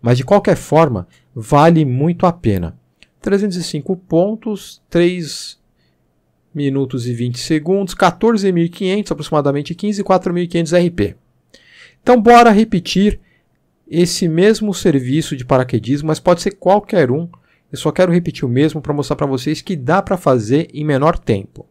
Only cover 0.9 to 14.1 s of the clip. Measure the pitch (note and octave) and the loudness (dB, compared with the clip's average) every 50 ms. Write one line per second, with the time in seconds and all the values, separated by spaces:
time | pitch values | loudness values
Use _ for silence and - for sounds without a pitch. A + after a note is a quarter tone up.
0.9 | A#2+ F#2+ F2 _ _ _ _ _ _ B2+ A2 - - C#3+ D3 E3 E3+ D#3+ D#3 C3+ | 0 -4 -8 _ _ _ _ _ _ -16 -6 0 2 4 6 6 6 4 2 0
1.9 | B2 B2+ C#3+ E3 F3 E3+ - F3+ E3+ F3 - A#2+ G2+ F#2 E2+ E2 - - _ _ | 0 0 0 0 0 0 0 0 0 0 -2 0 0 0 -2 -6 -10 -14 _ _
2.9 | _ _ _ _ _ _ - - G3 G3+ G3+ G#3+ F3+ F3+ E3 - - D#3 C#3 - | _ _ _ _ _ _ -4 -2 0 0 0 -2 -4 -6 -8 -6 -8 -10 -6 -6
3.9 | F#3+ F3 _ _ - D#3+ F3 G3+ A3 A3 - A#3 G#3 F#3+ - - - _ _ _ | -6 -6 _ _ 0 0 2 0 -2 -6 -8 -8 -8 -8 -10 -18 -20 _ _ _
4.9 | - E3+ F3 F3 F3+ F3+ E3 C#3+ - - - - - _ _ _ _ _ _ _ | 0 2 2 2 0 -2 -8 -10 -12 -14 -14 -16 -18 _ _ _ _ _ _ _
5.9 | _ _ _ _ _ _ _ _ _ _ _ _ _ D3 C#3+ C#3 C3+ C3+ C#3 B2+ | _ _ _ _ _ _ _ _ _ _ _ _ _ -4 -4 -2 0 -2 -2 -2
6.9 | C3 C3 A#2 B2 B2 A#2 A#2+ B2 A#2+ B2 - - E3 D#3 D3 D#3+ F#3+ G3 G3+ F#3+ | -4 -6 -6 -6 -4 -4 -4 -6 -6 -8 -4 -2 -2 -2 0 0 -2 -2 -2 -4
7.9 | - - - F3 F3 - - A3+ A#3 G#3+ F#3+ G3 F3+ E3+ E3+ E3+ F3 - G3 F#3 | -2 0 0 0 2 2 0 0 0 2 0 0 0 0 -2 -2 -4 -6 -4 -4
8.9 | F#3 G#3 G3+ - D#3+ D3 D3+ - - D3+ C#3+ C#3+ C#3 C#3+ D3 - E3+ E3+ - G#3 | -2 -4 -4 -6 -8 -8 -8 -4 -2 0 0 0 -2 -2 -4 -8 -10 -8 -6 -6
9.9 | G#3+ G3 G3 - F#3+ F#3 F#3 F#3+ F3 F3 F3+ E3+ F3 F3 E3+ D3+ D#3+ F3+ F3 F3 | -4 -4 -2 0 0 0 0 -2 -4 -4 -4 -2 -2 -4 -2 0 2 2 2 0
10.9 | E3+ - G#2 G2+ - _ _ _ _ _ _ _ _ - _ _ _ - - - | 0 -2 -4 -4 -4 _ _ _ _ _ _ _ _ -20 _ _ _ -20 -20 -20
11.9 | _ _ _ - B3 B3 G3+ A#3 A#3+ A#3 A#3+ A#3 G#3+ G3 A3 A3 - F#3 - - | _ _ _ 2 4 4 6 8 8 10 10 8 6 4 4 2 0 -4 -4 -2
12.9 | - F#3 G3 G#3 G3+ - _ _ _ _ _ _ _ _ _ _ _ _ _ - | -2 0 2 2 0 -2 _ _ _ _ _ _ _ _ _ _ _ _ _ -6
13.9 | - D#3+ F3 F3 | 0 0 0 0